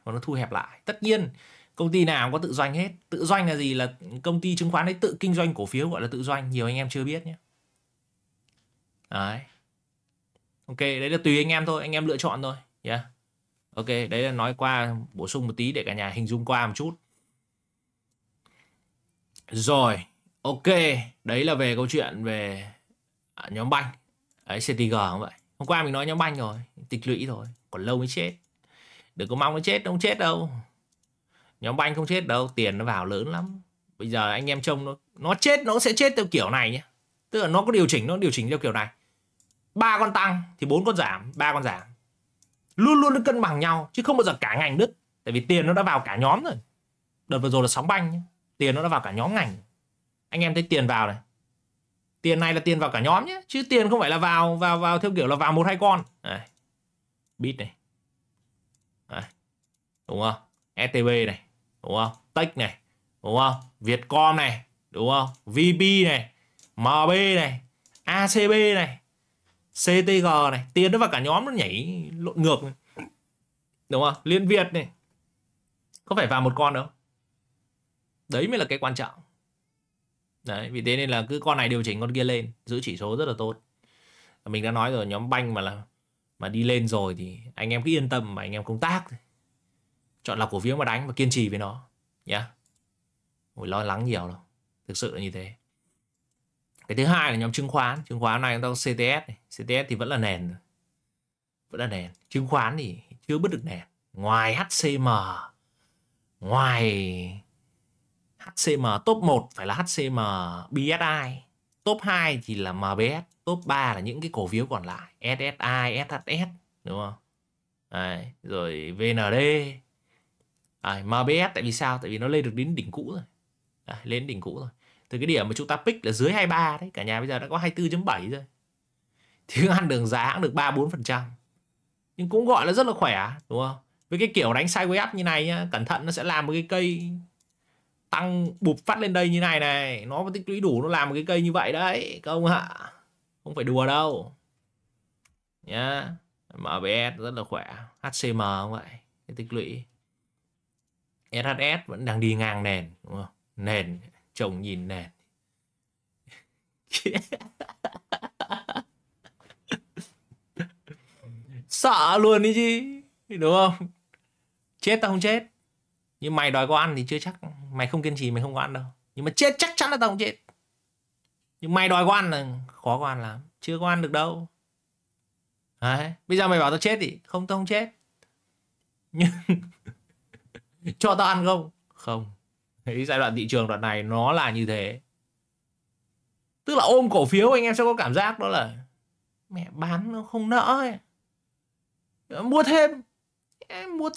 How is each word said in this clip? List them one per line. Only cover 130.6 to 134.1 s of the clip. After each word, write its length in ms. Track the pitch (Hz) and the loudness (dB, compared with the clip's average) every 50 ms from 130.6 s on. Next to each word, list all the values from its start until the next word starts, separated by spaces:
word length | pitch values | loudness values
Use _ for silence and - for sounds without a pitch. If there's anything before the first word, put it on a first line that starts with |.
| 143 143 | 0 2
bốn 200 | 143 135 147 160 | 2 0 0 0
phần 120 | 175 131 | -2 -6
trăm. 200 | 117 - 127 123 123 120 - - _ _ _ _ _ _ _ _ _ _ _ _ _ _ _ | -4 -2 -2 -2 -4 -6 -14 -18 _ _ _ _ _ _ _ _ _ _ _ _ _ _ _
Nhưng 120 | - 180 175 | -8 -4 0
cũng 180 | 214 226 240 | 2 2 4
gọi 200 | 240 247 - 135 | 4 4 4 4
là 60 | 175 | 4
rất 140 | 185 240 262 | 4 4 4
là 60 | 240 | 2
khỏe, 380 | - - 175 127 104 95 98 110 135 151 - - | 2 0 2 2 2 0 -2 -4 -6 -10 -10 -6
đúng 100 | 117 123 | -4 -2
không? 180 | 131 131 135 - _ _ _ _ _ - | -2 -4 -6 -10 _ _ _ _ _ -6